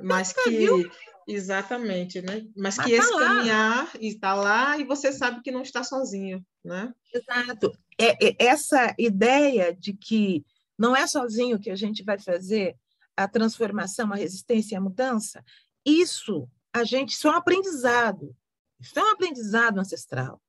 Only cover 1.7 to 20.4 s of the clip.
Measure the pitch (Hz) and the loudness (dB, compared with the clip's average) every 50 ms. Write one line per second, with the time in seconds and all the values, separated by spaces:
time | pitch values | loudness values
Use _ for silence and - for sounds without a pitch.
1.7 | 247 247 240 214 185 180 180 180 - 185 175 185 202 220 220 - - 196 196 190 | -6 -6 -4 -4 -4 -4 -6 -6 -8 -10 -8 -8 -8 -10 -10 -12 -10 -6 -6 -4
2.7 | 202 240 - 247 233 233 453 480 440 320 302 349 392 427 240 226 220 220 220 220 | -4 -2 0 2 4 4 4 4 4 2 2 4 4 2 2 2 2 2 2 2
3.7 | 226 254 294 339 - 233 220 214 196 - - 190 196 202 202 202 208 233 262 285 | 2 0 -2 -4 -8 -8 -8 -8 -8 -4 -2 -2 0 0 2 2 2 2 2 2
4.7 | 294 302 277 240 277 277 285 269 277 277 269 247 240 240 - 277 254 254 277 - | 0 -2 -2 -4 -4 -2 -2 -2 -2 0 -4 -4 -4 -4 -8 -8 -6 -6 -8 -6
5.7 | - 240 262 - 269 262 262 208 196 196 196 190 185 190 185 _ _ _ - 170 | -8 -8 -6 -6 -4 -6 -6 -4 -6 -8 -8 -8 -8 -10 -12 _ _ _ -14 -10
6.7 | 175 185 208 254 240 _ _ _ - 240 - - 240 247 240 247 240 220 - - | -8 -8 -8 -10 -12 _ _ _ -10 -8 -8 -4 -6 -4 -4 -6 -6 -2 -2 -4
7.7 | - _ _ _ _ - 220 233 202 - 208 208 - - 220 247 294 311 - - | -4 _ _ _ _ 2 4 4 4 6 4 2 4 4 4 4 4 4 2 2
8.7 | 302 269 240 208 190 - 226 233 196 190 220 240 262 285 294 285 262 214 180 175 | 2 4 4 2 0 0 0 0 2 4 4 6 6 6 6 4 4 4 2 0
9.7 | 175 185 - 208 190 - - - 220 220 208 196 180 147 - _ _ _ _ _ | 0 -4 -8 -10 -10 -10 -6 -2 0 2 2 2 0 -2 -4 _ _ _ _ _
10.7 | _ - 214 240 254 269 320 - - 294 247 240 214 226 240 247 233 196 202 220 | _ 0 2 4 4 4 2 2 0 -2 -2 -2 -2 -2 0 0 0 -2 -4 -6
11.7 | 190 196 214 208 214 214 190 208 202 196 - 185 175 175 185 185 214 214 196 175 | -6 -6 -4 -6 -6 -6 -4 -6 -6 -6 -4 -4 -4 -4 -2 -2 -2 0 0 -2
12.7 | - _ _ _ _ _ _ _ - - 196 196 - 220 220 226 226 - 226 202 | -4 _ _ _ _ _ _ _ -4 -4 -2 0 2 2 2 2 0 -2 -4 -2
13.7 | 202 208 175 190 - - 226 208 202 202 208 165 190 190 - - 240 220 208 208 | -2 -4 -6 -6 -6 -4 -4 -4 -2 -4 -6 -6 -8 -10 -4 0 0 0 0 -2
14.7 | 220 185 196 196 185 - 254 262 240 214 214 - - - - _ _ _ _ _ | -4 -4 -4 -4 -2 -2 -2 -2 -2 -4 -4 -6 -12 -16 -20 _ _ _ _ _
15.7 | _ _ - 277 302 330 359 339 - - - - 196 151 123 - _ _ _ _ | _ _ 2 4 4 4 4 2 0 -8 -6 -4 -4 -4 -4 -8 _ _ _ _
16.7 | - 233 233 220 240 262 277 220 - - - 302 311 349 339 359 359 381 392 392 | -2 -2 -2 0 0 -2 -2 -2 -4 0 2 2 2 4 2 2 2 2 0 -2
17.7 | 330 262 240 247 240 240 233 220 190 160 147 147 - _ _ _ _ _ _ _ | -4 -2 0 2 2 4 2 0 -2 -4 -10 -18 -18 _ _ _ _ _ _ _
18.7 | _ _ 127 - - - 381 427 - - 370 349 285 247 220 202 208 226 233 233 | _ _ -18 -6 -2 0 2 2 2 2 0 -4 -4 -6 -6 -2 2 2 2 2
19.7 | 208 190 190 190 170 - - - 131 127 127 131 - - | 2 0 -4 -4 -6 -12 -10 -8 -6 -6 -6 -6 -8 -16